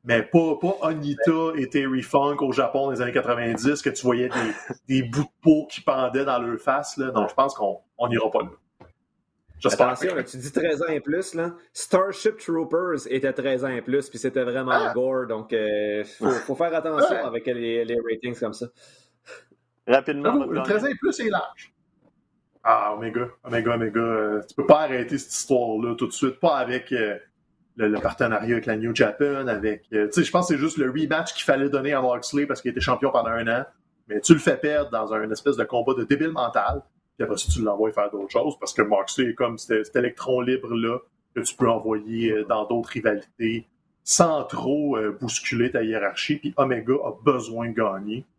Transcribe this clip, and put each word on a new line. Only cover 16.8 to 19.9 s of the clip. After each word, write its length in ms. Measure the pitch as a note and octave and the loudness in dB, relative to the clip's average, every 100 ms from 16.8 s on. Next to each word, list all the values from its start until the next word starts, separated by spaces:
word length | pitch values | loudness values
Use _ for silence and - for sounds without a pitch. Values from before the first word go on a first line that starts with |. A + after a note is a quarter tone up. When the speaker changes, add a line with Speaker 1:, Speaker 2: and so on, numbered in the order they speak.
| D#3+ D3+ - | -2 2 2
Speaker 1:
Ouais. 60 | - | 2
Speaker 3:
avec 240 | A#2 A2+ | -2 -4
les, 400 | B2+ A#2+ A#2 A#2 | -4 -4 -2 -2
les 120 | A2+ A#2 A#2 | -2 -4 -4
ratings 260 | A2+ B2 A#2+ | -6 -6 -6
comme 160 | A2+ | -6
ça. 140 | A2 A#2+ _ - _ _ _ - - _ _ _ _ | -6 -14 _ -20 _ _ _ -20 -20 _ _ _ _
Speaker 2:
Rapidement, 360 | - | 2